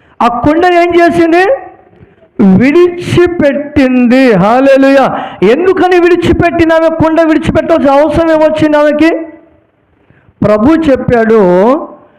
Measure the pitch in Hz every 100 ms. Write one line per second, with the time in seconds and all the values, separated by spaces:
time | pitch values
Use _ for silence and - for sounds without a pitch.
0 | _ - 233 240 294 311 359 349 349 349
1 | 339 339 330 339 381 554 - - _ _
2 | - _ _ - 196 190 254 330 349 -
3 | - - 349 349 285 285 294 - 262 254
4 | 247 254 262 196 196 247 277 269 269 277
5 | 254 - - - 190 277 381 370 359 359
6 | 339 349 339 - 339 339 320 320 320 320
7 | 320 320 330 311 - 320 320 330 269 277
8 | 302 294 330 311 311 311 311 294 294 302
9 | 320 330 - - _ _ _ _ _ _
10 | _ _ _ _ 202 214 247 320 311 247
11 | 254 240 220 226 185 180 220 294 302 -
12 | _